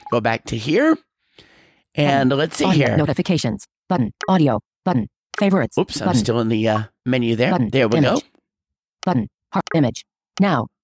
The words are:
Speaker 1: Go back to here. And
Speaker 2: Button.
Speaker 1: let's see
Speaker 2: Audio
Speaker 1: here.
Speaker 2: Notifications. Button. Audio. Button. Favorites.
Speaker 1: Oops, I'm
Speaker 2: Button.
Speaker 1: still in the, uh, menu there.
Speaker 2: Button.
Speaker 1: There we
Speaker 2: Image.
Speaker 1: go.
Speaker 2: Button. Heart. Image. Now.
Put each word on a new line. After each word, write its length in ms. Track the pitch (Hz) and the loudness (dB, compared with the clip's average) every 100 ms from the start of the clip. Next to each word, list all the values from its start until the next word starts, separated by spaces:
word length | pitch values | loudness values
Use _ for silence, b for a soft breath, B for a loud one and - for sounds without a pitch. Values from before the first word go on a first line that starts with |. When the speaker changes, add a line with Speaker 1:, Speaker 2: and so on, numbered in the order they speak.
| - | -4
Speaker 1:
Go 80 | 117 | -2
back 240 | 113 113 - | 0 -2 -4
to 100 | 117 | -6
here. 400 | 120 180 302 320 _ _ b b b b b b b - | 0 2 2 0 _ _ b b b b b b b -2
And 320 | 143 139 127 | 2 2 2
Speaker 2:
Button. 100 | 139 | 0
Speaker 1:
let's 180 | 156 - | -2 0
see 80 | |
Speaker 2:
Audio 220 | 233 147 120 | 2 2 4
Speaker 1:
here. 100 | 107 | 2
Speaker 2:
Notifications. 680 | 151 143 175 165 120 104 - _ - | 0 -2 0 0 -2 -6 -12 _ -4
Button. 240 | 175 110 - - | -2 -2 -4 0
Audio. 340 | 185 143 107 _ _ | 2 2 0 _ _
Button. 240 | - 135 104 _ _ - | -4 -2 -4 _ _ -2
Favorites. 400 | 202 190 113 - | 0 0 -2 -4
Speaker 1:
Oops, 220 | 190 - | -4 -4
I'm 40 | - | 0
Speaker 2:
Button. 120 | 127 | 0
Speaker 1:
still 200 | 107 117 | 0 0
in 100 | 113 | 0
the, 180 | 113 110 | 0 0
uh, 160 | 107 107 _ | 0 -4 _
menu 300 | 120 127 117 | -4 -2 0
there. 160 | 113 135 | 0 0
Speaker 2:
Button. 180 | 135 110 | 0 0
Speaker 1:
There 180 | 131 117 | 0 2
we 100 | 151 | 2
Speaker 2:
Image. 240 | 131 247 | 2 0
Speaker 1:
go. 60 | - _ _ _ _ _ _ - | -4 _ _ _ _ _ _ -8
Speaker 2:
Button. 220 | - 147 107 _ _ | -2 -2 -2 _ _
Heart. 120 | 190 - | -6 -2
Image. 300 | 165 127 - - _ _ - | 0 0 -2 -16 _ _ -2
Now. 280 | 196 139 110 _ | 0 0 -4 _